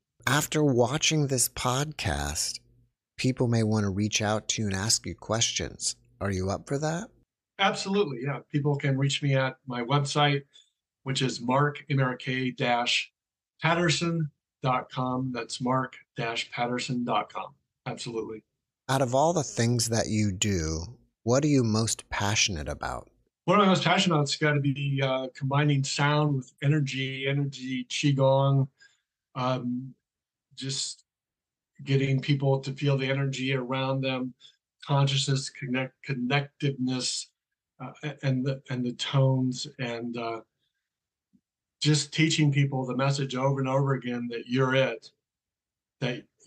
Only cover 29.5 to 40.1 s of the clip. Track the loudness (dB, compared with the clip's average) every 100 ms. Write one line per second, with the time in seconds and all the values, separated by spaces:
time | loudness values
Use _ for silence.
29.5 | -2 -4 -6 -8 -16 _ _ _ _ _
30.5 | -12 -8 -6 -8 -10 _ _ _ _ _
31.5 | _ _ -16 0 2 4 0 2 2 2
32.5 | 0 -2 -2 0 0 0 0 -2 -2 -2
33.5 | -2 -2 -4 -2 -2 -2 -2 -6 -10 -20
34.5 | _ _ _ 0 2 4 2 0 -2 -4
35.5 | -10 -4 -2 -4 _ -8 -4 0 0 -2
36.5 | _ -4 -2 -2 -2 -4 -6 -10 _ _
37.5 | _ _ _ -16 -10 -10 -4 -2 0 -2
38.5 | -6 -6 -4 -4 -4 0 4 4 4 0
39.5 | -2 -10 -8 -8 -6 -6